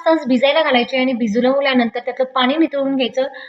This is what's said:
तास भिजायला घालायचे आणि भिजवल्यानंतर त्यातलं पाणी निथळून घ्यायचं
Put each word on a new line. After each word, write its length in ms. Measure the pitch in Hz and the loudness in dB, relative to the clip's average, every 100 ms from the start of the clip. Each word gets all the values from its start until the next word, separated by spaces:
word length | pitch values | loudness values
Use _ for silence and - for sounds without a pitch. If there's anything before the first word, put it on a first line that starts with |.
| 330 | 0
तास 220 | 320 254 | 0 2
भिजायला 340 | 254 277 302 | 2 2 2
घालायचे 360 | 302 247 240 262 | 2 2 0 -2
आणि 160 | 254 | -2
भिजवल्यानंतर 880 | 233 226 220 247 277 277 254 233 247 | -2 -2 0 0 2 2 2 0 -2
त्यातलं 260 | 247 247 262 | -6 -4 -2
पाणी 300 | 262 254 311 | 0 0 0
निथळून 380 | 320 277 269 269 | 0 0 -2 0
घ्यायचं 280 | 233 262 277 - | -2 -2 -4 -6